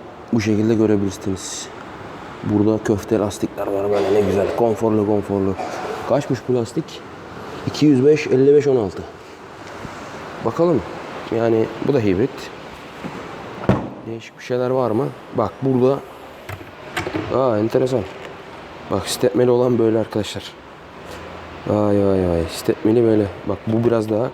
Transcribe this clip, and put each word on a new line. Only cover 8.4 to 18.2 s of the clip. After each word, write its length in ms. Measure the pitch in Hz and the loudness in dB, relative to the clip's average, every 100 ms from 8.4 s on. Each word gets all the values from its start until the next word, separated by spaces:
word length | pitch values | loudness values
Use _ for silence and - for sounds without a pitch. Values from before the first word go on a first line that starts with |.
| 135 147 | 8 8
beş, 120 | 143 | 6
on 80 | 131 | 4
altı. 280 | 101 - 90 - - - - - - - - - - - - - 113 | 2 -4 -10 -14 -18 -18 -18 -16 -16 -14 -14 -14 -14 -14 -12 -6 -4
Bakalım. 360 | - 170 135 - - - - - 113 | 2 2 2 0 -10 -12 -12 -4 0
Yani 300 | 117 113 110 - - | 2 2 2 -2 0
bu 60 | |
da 60 | 143 | 2
hibrit. 300 | 107 90 131 - - - - - - - - - - - - - - - - - - | 2 2 0 -2 -14 -14 -16 -16 -16 -12 -12 -12 -12 -12 -14 2 4 4 0 -10 -10
Değişik 320 | 113 - - | -10 -12 -16
bir 40 | |
şeyler 260 | - 123 123 | -4 -2 0
var 220 | 131 120 | 2 2
mı? 160 | 107 143 - - 120 | 2 -2 -6 -8 -2
Bak 160 | 104 - | -2 0
burada. 380 | 135 131 123 139 - - - - - - - - - - - - - 117 | 0 4 4 2 -4 -16 -18 -18 -14 -14 -14 -16 -10 -8 -6 -6 -2 0
Aa, 220 | 131 107 | 2 2
enteresan. 440 | 110 131 131 127 92 - | 2 2 2 0 -2 -10